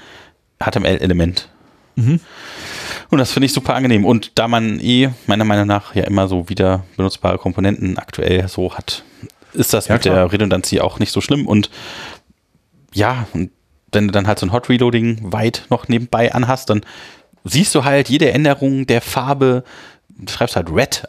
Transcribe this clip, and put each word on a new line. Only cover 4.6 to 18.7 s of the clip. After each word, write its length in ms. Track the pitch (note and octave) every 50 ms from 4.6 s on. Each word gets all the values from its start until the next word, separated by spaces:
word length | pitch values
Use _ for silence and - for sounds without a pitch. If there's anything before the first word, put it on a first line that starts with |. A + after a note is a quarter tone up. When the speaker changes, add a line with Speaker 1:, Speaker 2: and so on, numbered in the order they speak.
| A2+ A2 G#2 -
Speaker 1:
eh 300 | - A#2 B2 B2 C3 C3+ B2 - - -
meiner 180 | G#2 G#2 G#2+
Meinung 220 | G#2+ G#2 G#2 G2+ G2+
nach 260 | G#2 G2+ - - -
ja 120 | A2 -
immer 220 | - G2+ G2 F#2+ F#2+
so 220 | F#2+ F#2 E2+ -
wieder 340 | F#2+ - F#2+ F#2 F#2+ F#2+ F#2 - - -
benutzbare 400 | F#2+ F#2+ - - - F#2 F#2 F#2
Komponenten 640 | - F#2+ F#2 - F#2+ G2 G#2 - - F#2 F#2 -
aktuell 480 | - - - - F2 E2+ F2+ F#2 F#2+ F#2
so 260 | - - F#2 F2+ -
hat, 300 | - - - - - - - - - - - - _ _ _
ist 220 | - - - - -
das 140 | G#2+ - -
Speaker 2:
Ja, 80 | G#2
Speaker 1:
mit 80 | A#2 -
Speaker 2:
klar. 100 | F#2+ F#2
Speaker 1:
der 160 | F#2 F#2 F2
Redundancy 480 | F#2+ G2+ G#2+ G2 F#2+ F#2+ - - - -
auch 200 | - F#2 - -
nicht 120 | A2+ -
so 100 | - G2
schlimm. 260 | - - C#3+ D3 - -
Und 240 | G#2 G#2 G#2 - - - - - - - - - - - _ _ _ _ _ _ _ _ _ _ _ _ _ _ -
ja, 320 | G2 G#2 A2+ B2+ B2+ A2+ - -
und 160 | - F#2 F2+ _ _ _ _ _ _ _ -
wenn 160 | - G#2+ G#2 G2+
du 40 |
dann 160 | F#2 G2+ G2 G#2
halt 100 | G#2 -
so 80 | -
ein 80 | F#2 G2+
Hot 160 | B2 - -
Reloading 640 | B2+ A#2+ B2 A#2+ A#2+ A#2 A2+ A#2 A2+ A2 A2 F#2 G2
weit 320 | A2 A2+ A2+ - - - -
noch 160 | B2 A2+ - -
nebenbei 440 | A#2+ A#2 B2 A#2+ - A2+ A#2 A#2 -
anhast, 360 | - B2 A2+ C3 B2+ - -
dann 120 | G#2+ G#2+ - - - - - - - - _ _ _ _ -
siehst 280 | - - C3+ G#3 - -
du 100 | D#3 B2+
halt 260 | C#3 C#3 C#3+ C3+ -
jede 220 | A#2+ D4+ E3 C3
Änderung 540 | - D3 D3+ D3 C#3 C#3 C3+ C3+